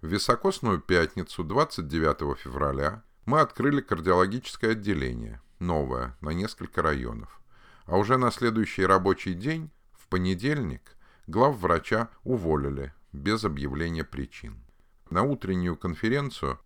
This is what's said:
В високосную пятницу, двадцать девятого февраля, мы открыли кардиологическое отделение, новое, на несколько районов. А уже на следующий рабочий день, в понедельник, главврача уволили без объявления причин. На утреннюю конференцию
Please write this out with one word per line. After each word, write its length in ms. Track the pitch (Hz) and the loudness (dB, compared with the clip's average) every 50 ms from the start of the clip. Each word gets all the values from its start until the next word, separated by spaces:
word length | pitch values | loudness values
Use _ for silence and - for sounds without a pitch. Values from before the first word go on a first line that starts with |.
В 60 | - | -2
високосную 720 | 80 87 104 - - 120 - - 196 190 - - 117 98 82 | 0 0 0 4 2 2 4 4 0 0 2 2 2 2 2
пятницу, 600 | - - 90 87 82 80 - - 87 - - - 90 | 2 2 4 4 4 2 0 -6 -8 -8 -6 -8 -6
двадцать 460 | 78 101 127 156 156 - - 87 71 | -2 2 2 2 2 0 -8 -6 -4
девятого 480 | 76 82 78 78 73 - 78 71 69 | -2 2 2 2 2 0 -2 -4 -4
февраля, 680 | - - 67 64 67 73 71 69 67 69 78 101 110 - _ _ _ - | -6 -6 -8 -4 -2 0 0 0 0 -2 -2 -2 -4 -14 _ _ _ -4
мы 160 | - 131 156 | 0 4 4
открыли 400 | 151 - - - 127 143 147 139 | 4 2 0 0 0 2 2 2
кардиологическое 920 | 131 - 107 85 80 92 90 90 92 98 101 127 - - - - - 110 117 | 0 -2 -4 -2 2 4 4 4 4 2 0 -6 -6 -8 -8 -4 0 0 0
отделение, 680 | 110 101 101 98 76 67 64 62 58 57 55 55 55 - _ _ - | 0 0 -2 0 0 0 -4 -4 -6 -8 -10 -12 -14 -18 _ _ -6
новое, 580 | 87 87 85 78 71 64 64 62 62 62 64 - | -2 0 0 0 0 0 -2 -4 -4 -6 -8 -8
на 100 | - 73 | -8 -6
несколько 520 | 80 87 98 110 - - - 78 - - 78 | -4 -4 -4 -6 -6 -10 -12 -6 -4 0 2
районов. 580 | 78 76 69 62 58 57 57 - - - - - - - - - - - - - | 2 2 0 -2 -6 -8 -10 -12 -14 -18 -20 -20 -20 -20 -20 -20 -20 -20 -20 -6
А 120 | - 85 | 0 2
уже 200 | 92 104 104 131 | 2 4 4 4
на 140 | 127 127 120 | 4 4 2
следующий 560 | - - 123 120 110 113 110 - - - 95 | 2 2 0 0 2 2 0 0 0 0 4
рабочий 480 | 92 95 95 92 98 92 - - 95 92 | 6 6 6 6 4 2 2 0 -6 -6
день, 380 | 85 101 139 160 165 160 156 - _ _ _ - | -4 -2 -4 -4 -4 -6 -10 -14 _ _ _ -20
в 140 | - - | -20 -8
понедельник, 920 | _ - 92 90 92 95 87 101 135 151 147 123 82 65 57 _ - - - - - _ _ - | _ -2 0 2 2 0 0 0 -2 0 0 -2 -4 -6 -8 _ -20 -20 -20 -20 -20 _ _ -14
главврача 840 | - 78 107 127 143 143 110 90 90 85 82 - - 110 110 117 117 - - - | -4 2 4 4 4 2 2 2 2 2 2 2 0 0 0 0 -2 -8 -16 -4
уволили 720 | - 127 117 90 82 78 73 69 69 69 67 69 69 - - - _ - | -4 -2 -2 0 0 0 0 0 -2 -4 -6 -8 -10 -12 -18 -20 _ -14
без 320 | 71 69 90 107 113 107 | -4 -2 0 0 0 0
объявления 600 | 101 76 67 69 69 65 73 82 85 85 82 76 | -2 -4 -2 -6 -4 -4 -4 -4 -4 -2 -4 -6
причин. 600 | - - - 73 - - - - - 53 - - - _ _ _ _ _ _ _ - | -6 -6 -8 -8 -8 -10 -16 -16 -16 -16 -16 -20 -20 _ _ _ _ _ _ _ -2
На 120 | 82 87 110 | 0 2 2
утреннюю 540 | 143 143 117 - 92 95 90 87 90 85 | 2 0 -2 -2 -2 0 0 2 0 -2
конференцию 840 | - - 92 82 - - 107 127 143 143 135 127 - - 69 64 - - | -2 -2 -4 -4 0 0 0 0 0 -2 -4 -6 -4 -4 -4 -4 -6 -10